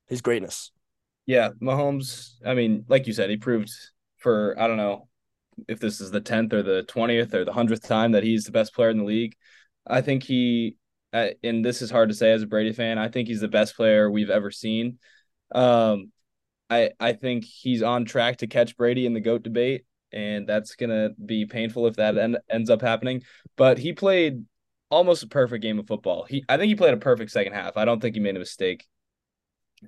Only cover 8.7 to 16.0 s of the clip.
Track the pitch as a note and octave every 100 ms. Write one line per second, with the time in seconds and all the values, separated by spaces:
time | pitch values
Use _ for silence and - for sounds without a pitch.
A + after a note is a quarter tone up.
8.7 | - A2+ A2 G2+ G#2+ A#2 - _ _ _
9.7 | _ - B2+ C3+ C3+ C3+ B2+ B2 A#2 A2+
10.7 | - _ _ _ A#2 G#2 - A#2 A#2 A#2
11.7 | A#2+ A2+ A#2+ A2+ G#2 A2+ A2+ G#2+ G#2+ A2
12.7 | A2 A2+ A2+ A2 B2 A#2 A2 G#2 A2 G#2+
13.7 | - A2 G#2+ G#2+ G#2 G2 G2+ G2+ - A2
14.7 | A2 A#2 A#2+ _ _ _ _ - - B2+
15.7 | A#2+ A2 G#2